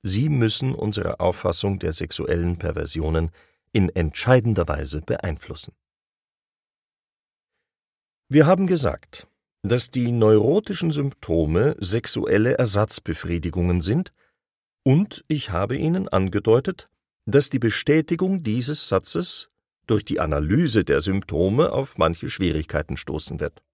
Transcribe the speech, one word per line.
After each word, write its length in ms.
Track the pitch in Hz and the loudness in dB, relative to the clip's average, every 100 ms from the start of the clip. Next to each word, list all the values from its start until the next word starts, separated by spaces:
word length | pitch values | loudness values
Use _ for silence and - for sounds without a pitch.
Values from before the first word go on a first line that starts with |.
Sie 260 | 95 98 151 | -2 0 0
müssen 460 | 143 113 - 131 | 2 2 0 -2
unsere 460 | - 104 101 87 - | -2 -4 -4 -4 0
Auffassung 580 | 90 90 90 85 101 95 | -2 0 -2 -2 -2 -2
der 140 | 85 | -4
sexuellen 640 | 80 80 - - 85 85 87 | -4 -6 -6 -2 -2 -2 -2
Perversionen 720 | 82 80 76 80 78 80 82 - _ _ _ | -4 -4 -6 -4 0 0 -2 -6 _ _ _
in 160 | 113 92 | 0 0
entscheidender 800 | - 80 - - 127 117 104 82 | 2 -2 -2 2 4 4 0 0
Weise 340 | 73 76 76 | -2 -4 -8
beeinflussen. 720 | - - 90 73 - - - _ _ _ _ _ _ _ _ _ _ _ _ _ _ _ _ _ _ _ _ _ _ _ _ _ _ | -6 -6 -4 -8 -10 -14 -14 _ _ _ _ _ _ _ _ _ _ _ _ _ _ _ _ _ _ _ _ _ _ _ _ _ _
Wir 180 | 143 151 | 4 6
haben 200 | 185 190 | 4 2
gesagt, 600 | 180 120 - _ - - _ _ _ | 0 0 -4 _ -20 -20 _ _ _
dass 280 | 98 120 - | -2 -2 0
die 200 | 127 120 | -2 -2
neurotischen 800 | 120 110 110 107 180 214 190 170 | 4 6 6 6 2 -2 -4 -2
Symptome 840 | 147 139 - - 82 78 82 131 - | -2 -4 -6 -2 0 2 2 2 0
sexuelle 800 | 90 110 - - - 98 113 - | -4 -2 -2 -4 0 2 2 2
Ersatzbefriedigungen 1200 | 123 101 107 - - 78 85 85 82 90 87 90 | 2 2 0 -2 -4 -8 -4 -4 -4 -2 2 2
sind, 320 | 87 135 185 _ _ _ _ _ _ _ | 2 -2 -2 _ _ _ _ _ _ _
und 400 | - 139 202 - _ | 2 4 2 -6 _
ich 220 | 151 - | -6 -2
habe 260 | 87 104 139 | -2 -2 -2
Ihnen 320 | 160 180 190 | 0 -2 0
angedeutet, 800 | 95 95 101 110 117 127 185 - _ _ _ | 0 0 0 4 4 2 -8 -14 _ _ _
dass 260 | - 123 143 | 0 2 2
die 100 | 135 | 0
Bestätigung 800 | 113 - - 156 151 170 185 196 | 0 -2 2 2 2 -2 0 -2
dieses 460 | 139 113 123 151 - | -2 -2 -2 -4 0
Satzes 640 | 95 - 165 175 - - _ _ _ - | -2 0 -4 -4 -8 -12 _ _ _ 0
durch 180 | 107 | 0
die 140 | - - | 0 -2
Analyse 640 | 78 73 76 113 165 110 | 0 0 2 2 2 2
der 180 | 87 71 | 2 0
Symptome 680 | 85 95 - 76 92 113 165 | 2 -2 -2 0 2 2 0
auf 280 | - 135 - | 0 -6 0
manche 300 | 82 85 71 | 0 0 -8
Schwierigkeiten 680 | - 90 80 78 78 78 71 | -2 -2 -2 -2 -6 -4 -8
stoßen 420 | - 76 - - | -6 -6 -6 -6
wird. 240 | 71 - _ | -8 -8 _